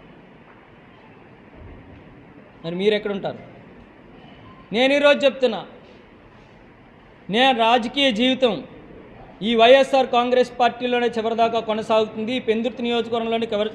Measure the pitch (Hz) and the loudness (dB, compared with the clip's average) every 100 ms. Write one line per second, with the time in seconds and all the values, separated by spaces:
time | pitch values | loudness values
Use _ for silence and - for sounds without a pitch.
0 | - - - - - - - - - - | -20 -20 -20 -20 -20 -20 -20 -20 -20 -20
1 | - - - - - - - - - - | -20 -20 -20 -20 -20 -20 -20 -20 -20 -20
2 | - - - - - - 165 175 202 208 | -20 -20 -20 -20 -20 -16 -10 -2 0 0
3 | 208 196 165 - - - - - - - | -2 -6 -6 -10 -16 -20 -20 -20 -20 -20
4 | - - - - - - - 208 262 285 | -20 -20 -20 -20 -20 -20 -8 0 2 4
5 | 285 285 277 269 247 208 - - - - | 4 4 2 0 -2 -2 -10 -20 -20 -20
6 | - - - - - - - - - - | -20 -20 -20 -20 -20 -20 -20 -20 -20 -20
7 | - - - 202 269 240 226 247 233 277 | -20 -20 -6 0 2 2 2 2 0 0
8 | 269 208 254 262 254 165 - - - - | 0 2 0 0 0 -2 -10 -20 -20 -20
9 | - - - - 202 233 233 269 269 269 | -20 -20 -20 -8 -2 4 6 6 6 2
10 | 254 240 247 247 247 - 240 233 247 247 | 2 0 2 0 0 0 -2 0 -4 -2
11 | 240 226 220 226 226 226 220 214 214 220 | -2 -2 -4 0 0 0 -4 -6 0 0
12 | 220 220 220 254 247 220 233 226 240 233 | 0 -4 -6 -4 -2 -2 -2 -4 -4 -2
13 | 226 233 226 226 226 208 214 | -2 -4 -4 -4 -4 -4 -4